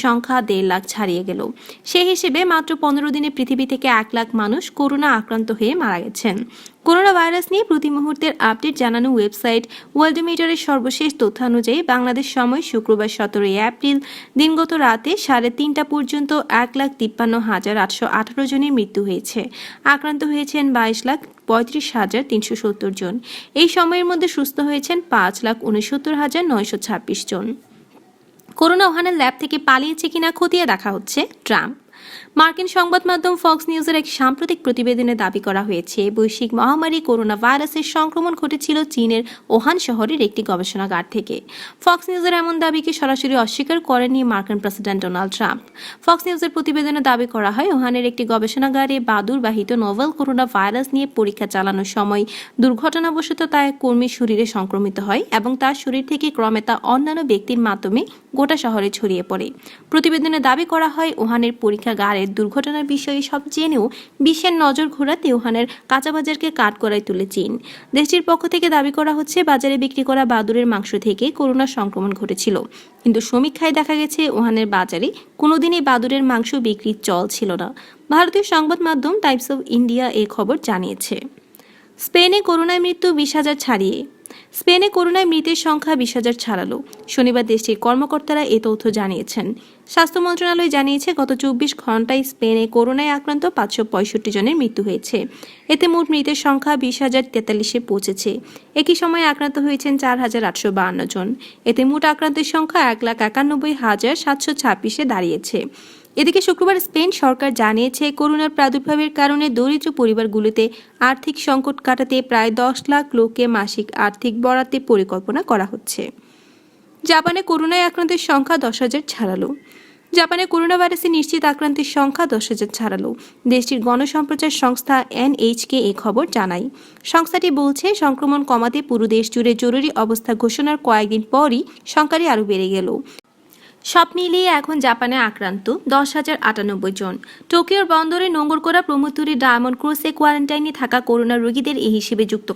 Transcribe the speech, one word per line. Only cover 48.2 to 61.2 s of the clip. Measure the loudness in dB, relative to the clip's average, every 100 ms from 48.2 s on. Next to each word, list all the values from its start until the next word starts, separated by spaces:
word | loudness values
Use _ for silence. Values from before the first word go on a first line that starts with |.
| 0
গবেষণাগারে | 0 0 0 0 2 0 0 0
বাদুর | 0 0 0
বাহিত | 0 -2 -2 0
নোভেল | 0 0 -2
করোনা | -2 -2 0 2
ভাইরাস | 2 2 0 -2
নিয়ে | -2 -2 0
পরীক্ষা | -2 -2 -4
চালানোর | 0 0 -2 -2 -2
সময় | 0 0 -2 -6 -10 0
দুর্ঘটনাবশত | 2 2 -2 0 -2 -2 -4 -4 0
তা | 0 0
এক | 0
কর্মীর | 0 2 0 -2
শরীরে | -2 0 0
সংক্রমিত | -2 -4 -2 -2 -4
হয় | -2 -2 0
এবং | -2 0 -2
তার | -2 -2
শরীর | -4 -4 -4
থেকে | -4 -2
ক্রমে | -2 0 0
তা | 0 -2 2
অন্যান্য | 0 0 -2 0
ব্যক্তির | 0 0 0
মাধ্যমে | 0 -2 -2 -2 -2 -10 _ -2
গোটা | 0 0
শহরে | 0 0 -2
ছড়িয়ে | -2 -2 -2
পড়ে। | -2 -6 -6 -10 -20 -20 -2
প্রতিবেদনে | 0 2 0 0 2
দাবি | 2 2 0
করা | 0 0
হয়, | 0 -2
ওহানের | -2